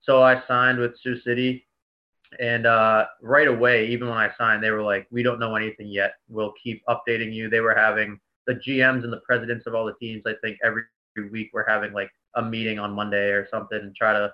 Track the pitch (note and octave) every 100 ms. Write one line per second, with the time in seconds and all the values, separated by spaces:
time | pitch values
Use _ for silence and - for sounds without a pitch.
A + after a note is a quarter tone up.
0 | - C3 C3 B2+ - B2 B2+ B2 A#2+ -
1 | B2+ A#2+ B2 A#2+ B2+ B2+ _ _ _ _
2 | _ _ _ - A#2+ A#2 A#2 A2+ A2+ A2
3 | - - A#2 C#3+ D3+ A#2+ B2 A#2 A2 A#2+
4 | A#2+ A2+ G#2+ - A2+ G#2+ A2 G#2+ G#2 G2
5 | F#2+ A#2+ A#2+ A#2 A2+ A2 G#2+ - G#2 G2+
6 | G2 - _ A2 G#2 - A#2+ A2+ - A#2
7 | - A2+ A2 A2 A2 A2+ A2+ G#2+ A2 G#2+
8 | G#2 G2+ _ _ - B2 - C3+ C3 B2+
9 | A#2 A2+ - A#2+ A2+ A#2 A#2 A2+ A2 G#2
10 | A2+ A2 A2 A2 A2 G2+ A#2 A2 A2 _
11 | _ - G2+ A2 G#2+ G#2+ G#2+ G#2+ G#2 G2+
12 | G2 _ _ A#2+ A2+ A2+ A2 G#2+ G#2 G2+
13 | G#2 G2+ G2+ G2+ G2+ A2 G#2 A2 G2+ G2
14 | A2 G#2 G#2